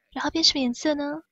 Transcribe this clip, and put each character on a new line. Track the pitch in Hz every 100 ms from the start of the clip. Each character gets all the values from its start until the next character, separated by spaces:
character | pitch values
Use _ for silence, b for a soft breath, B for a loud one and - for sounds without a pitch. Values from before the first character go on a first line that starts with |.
| _
然 | 269
后 | 294
变 | 330
什 | 311
么 | 285
颜 | 247
色 | 240 311
呢？ | 285 285 302 -